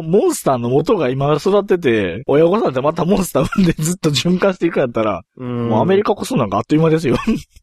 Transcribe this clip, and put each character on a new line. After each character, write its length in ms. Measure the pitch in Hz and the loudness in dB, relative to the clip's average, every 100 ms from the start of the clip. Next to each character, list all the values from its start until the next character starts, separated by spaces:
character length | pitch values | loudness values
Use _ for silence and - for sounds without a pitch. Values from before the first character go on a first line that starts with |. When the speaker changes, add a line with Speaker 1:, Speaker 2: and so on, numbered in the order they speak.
Speaker 1:
う、 20 | |
モ 240 | 160 196 359 | 2 2 2
ン 80 | |
ス 100 | 285 | 0
タ 80 | - | -2
ー 40 | 127 | -2
の 140 | 120 | 0
元 260 | 131 156 214 | 0 0 0
が 120 | 131 | 0
今 260 | 135 139 | 0 0
育 260 | 151 185 202 | 0 2 0
っ 40 | |
て 140 | 202 185 | 2 0
て、 440 | 147 110 92 90 - | 2 0 0 -4 0
親 180 | 139 165 | 4 4
御 140 | 208 | 2
さ 80 | 185 | 0
ん 20 | |
っ 20 | |
て 80 | 127 | 0
ま 120 | 143 | -2
た 120 | 160 | -2
モ 160 | 170 196 | 0 0
ン 40 | |
ス 80 | 185 | 0
タ 80 | 135 | -2
ー 40 | |
産 200 | - - | 0 2
ん 20 | 180 | 2
で 60 | |
ず 200 | 151 156 | 2 -4
っ 20 | 180 | -2
と 140 | 160 | -2
循 280 | 147 175 180 | -2 0 2
環 160 | 196 | 0
し 40 | 185 | 0
て 80 | 170 | -2
い 40 | |
く 60 | 175 | 0
ん 40 | |
や 60 | 135 | -2
っ 40 | |
た 120 | 120 | -2
ら、 200 | 110 90 - - | -2 -4 -8 -14
Speaker 2:
う 80 | |
ん。 240 | 123 120 117 | -8 -4 -2
Speaker 1:
も 100 | 107 | 0
う 20 | |
ア 40 | |
メ 120 | 170 196 | 2 2
リ 60 | |
カ 120 | 214 | 0
こ 100 | 208 | -4
そ 120 | 202 240 | -4 -2
な 100 | 107 | -2
ん 40 | |
か 80 | 98 | -2
あ 20 | |
っ 40 | |
と 100 | - | 0
い 40 | 151 | 2
う 40 | |
間 80 | 165 | 2
で 80 | 160 | 2
す 100 | 147 | 0
よ。 80 | 104 - 220 - _ | -2 -2 -4 -6 _